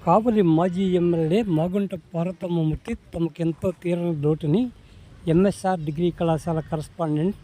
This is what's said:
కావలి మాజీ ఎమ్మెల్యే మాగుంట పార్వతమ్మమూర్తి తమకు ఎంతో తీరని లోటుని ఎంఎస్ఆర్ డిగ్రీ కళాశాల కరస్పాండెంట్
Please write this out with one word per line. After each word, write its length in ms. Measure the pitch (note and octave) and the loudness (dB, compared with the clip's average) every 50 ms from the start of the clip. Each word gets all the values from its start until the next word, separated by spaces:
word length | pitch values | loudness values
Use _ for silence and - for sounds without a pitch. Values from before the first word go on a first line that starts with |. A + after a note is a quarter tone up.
| - E3+ | 4 4
కావలి 300 | E3+ G#3+ A3 B3 A3 G#3+ G3 E3+ D#3+ | 4 4 4 4 2 4 4 4 4
మాజీ 300 | D#3 F3 F#3+ F3 F#3 G3 F#3 F3+ F3+ | 4 2 2 0 0 0 0 2 2
ఎమ్మెల్యే 400 | F3 F3 E3+ E3 D#3+ D#3 E3+ G#3+ A#3+ G3+ E3 | 2 2 2 0 0 0 0 0 0 0 0
మాగుంట 360 | D#3 D#3+ F3+ F3+ G3+ G3+ F#3 - E3+ - - - | 0 0 0 -2 -2 -4 -4 -6 -12 -14 -8 -6
పార్వతమ్మమూర్తి 760 | E3 E3+ F#3 F#3 - G3 F3+ F3 E3+ D#3+ D#3 D3+ C#3 - - - - - - | -4 -4 -4 -6 -8 -6 -2 -2 0 0 0 -2 -4 -6 -10 -10 -10 -10 -12
తమకు 260 | - F3 E3+ D#3+ D3+ - E3+ | -6 -4 -4 -4 -4 -4 -4
ఎంతో 240 | E3 D#3+ - - F#3+ F3 - | -4 -4 -2 -4 -4 -4 -4
తీరని 280 | - F3 F3 F3 F3 F3 E3+ D3 C#3 | -4 -4 -2 -2 -2 -4 -4 0 0
లోటుని 360 | D3 D#3 D#3 - D3 D3 G#3 B3+ A#3+ - - - - - - - - - - - F3 | 0 0 0 0 0 2 2 0 -2 -6 -14 -20 -20 -20 -20 -20 -20 -20 -8 -2 2
ఎంఎస్ఆర్ 480 | D#3 E3+ F#3+ G3+ E3+ - - F#3+ F#3 F3 D3+ | 4 4 4 4 0 0 -2 -2 -2 -2 -4
డిగ్రీ 220 | D3 D3+ D3 F3 F3 E3 - | -6 -4 0 -2 -2 0 0
కళాశాల 420 | F3 E3 D#3+ D#3 - F3 E3 D#3+ D3 - | 0 0 0 0 0 -2 -4 -4 -4 -4
కరస్పాండెంట్ 680 | - D#3 D3 - - - E3+ D#3 D3+ D3+ D#3+ F#3+ G#3 - | -6 -6 -6 -10 -6 -6 -2 -2 0 0 0 -2 -2 -4